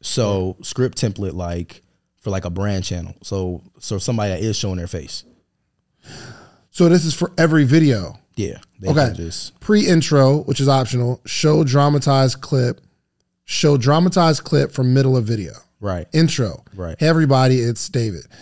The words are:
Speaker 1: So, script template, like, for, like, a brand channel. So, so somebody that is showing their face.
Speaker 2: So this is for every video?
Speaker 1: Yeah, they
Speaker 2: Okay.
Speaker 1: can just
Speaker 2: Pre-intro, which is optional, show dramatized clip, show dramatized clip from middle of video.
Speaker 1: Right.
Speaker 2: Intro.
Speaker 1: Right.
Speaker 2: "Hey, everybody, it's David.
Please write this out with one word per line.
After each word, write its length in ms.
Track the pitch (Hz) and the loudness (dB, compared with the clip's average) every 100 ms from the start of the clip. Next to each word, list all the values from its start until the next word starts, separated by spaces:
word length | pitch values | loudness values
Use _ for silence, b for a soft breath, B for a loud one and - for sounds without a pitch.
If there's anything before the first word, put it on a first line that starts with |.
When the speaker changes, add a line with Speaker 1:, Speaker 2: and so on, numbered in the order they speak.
Speaker 1:
So, 560 | - - 107 98 92 90 | -6 -2 0 -2 -4 -8
script 340 | - - 127 - | -10 -4 -4 -2
template, 360 | 117 101 98 | -6 -4 -8
like, 500 | 80 87 87 87 - _ _ _ _ | -6 -6 -8 -10 -16 _ _ _ _
for, 140 | - | -6
like, 140 | 95 90 | -6 -6
a 40 | |
brand 340 | 87 101 98 | -4 -4 -4
channel. 300 | 92 87 87 - | -6 -8 -10 -14
So, 400 | - 98 92 90 - _ | -8 -6 -6 -8 -14 _
so 220 | - 101 | -8 -6
somebody 320 | - 113 104 | -4 -4 -2
that 100 | 90 | -4
is 160 | 110 - | -4 -4
showing 200 | 101 90 | -4 -6
their 100 | 87 | -8
face. 360 | 85 69 - - _ _ _ _ _ _ _ B B B B B B B | -10 -12 -16 -18 _ _ _ _ _ _ _ B B B B B B B
Speaker 2:
So 160 | - 170 | 2 4
this 160 | 175 160 | 4 2
is 80 | |
for 180 | - 175 - | -2 -4 0
every 280 | 160 156 135 | 2 4 4
video? 520 | 160 151 110 85 - _ - | 4 4 2 -4 -16 _ -8
Speaker 1:
Yeah, 220 | 95 - - - | -8 -8 -18 -8
they 80 | 92 | 0
Speaker 2:
Okay. 180 | 151 127 | 2 0
Speaker 1:
can 80 | 95 | -2
just 440 | 82 - - - | -8 -10 -14 -8
Speaker 2:
Pre-intro, 760 | - 214 208 165 - 147 131 147 | 0 2 4 2 4 4 4 2
which 160 | - 143 | 0 0
is 80 | 139 | 2
optional, 520 | 135 127 123 120 123 - | 2 0 -2 -2 -4 -8
show 380 | - 156 156 | -2 2 2
dramatized 760 | 143 139 143 147 143 135 131 - | 2 2 2 2 2 2 2 0
clip, 400 | - 135 123 - _ _ _ _ _ _ | -4 -2 -2 -4 _ _ _ _ _ _
show 340 | - - 151 143 | -8 0 2 4
dramatized 680 | 120 151 180 180 165 151 - | 4 4 4 4 2 2 0
clip 260 | 147 139 | 0 0
from 220 | - 127 | 0 2
middle 240 | 131 135 131 | 4 4 2
of 80 | 107 | 0
video. 280 | 110 82 53 _ _ | -4 -6 -14 _ _
Speaker 1:
Right. 260 | 101 90 85 | -6 -6 -2
Speaker 2:
Intro. 500 | 156 160 - 110 - - 98 | 2 2 2 -4 -6 -16 -12
Speaker 1:
Right. 200 | 85 - | -10 -2
Speaker 2:
"Hey, 100 | 156 | 2
everybody, 520 | 160 151 131 131 127 | 2 4 4 4 2
it's 300 | 117 113 - | 0 -4 -4
David. 340 | 127 113 85 - B | -4 -4 -6 -14 B